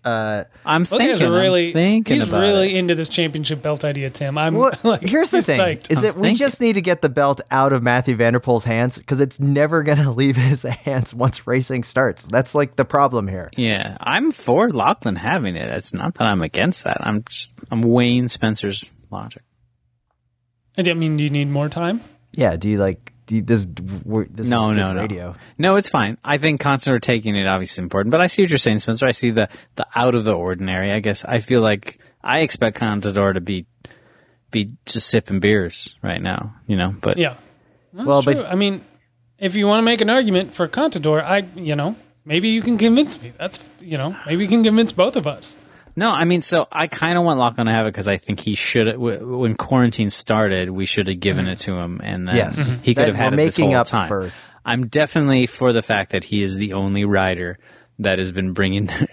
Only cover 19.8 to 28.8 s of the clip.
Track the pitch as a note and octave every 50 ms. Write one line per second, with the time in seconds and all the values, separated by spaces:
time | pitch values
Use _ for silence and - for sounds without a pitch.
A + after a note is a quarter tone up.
19.8 | _ _ _ _ _ _ _ _ _ _ _ _ _ _ _ _ _ _ - G3
20.8 | F3 F3 E3+ E3 D#3+ D#3 D3+ D3 D3+ D3 C#3+ C#3+ C#3+ C#3+ C#3+ C#3+ D3 D3 - E3
21.8 | E3+ F3 G#3+ A#3 - - _ _ _ _ - - B2+ F#2 E2 E2+ F#2+ G#2 G#2+ G2+
22.8 | G2 F#2+ F2+ - - - _ _ _ - A2 A2+ F#2+ A#2 A#2 G#2+ G2 F2+ D2+ D#2+
23.8 | F2+ F#2+ G2 E2+ - G2+ A2 A2 G2 - F2 G#2+ A2 A#2+ B2 A2+ A2 G#2+ G#2+ G#2
24.8 | F#2+ F#2+ F#2 F#2+ G#2+ G#2 G2 F2 F2 F2+ F2 - - - - - D#3+ F#3+ F#3+ G3+
25.8 | G3 - - C3+ G#2+ G2+ A#2 - - C#3 D3 C#3+ D3+ D#3+ D3 B2+ - C#3+ C3+ B2+
26.8 | - C#3+ B2+ A2+ - - A#2+ A2+ G#2+ G#2+ G2+ G2+ F#2+ F#2+ F#2+ F#2 F#2 - - F#2+
27.8 | F2+ E2 - G2 G2+ A#2 D#3+ E3 F3+ F3 - - F#3+ E3+ D3+ - - A#2 G#2+ G#2+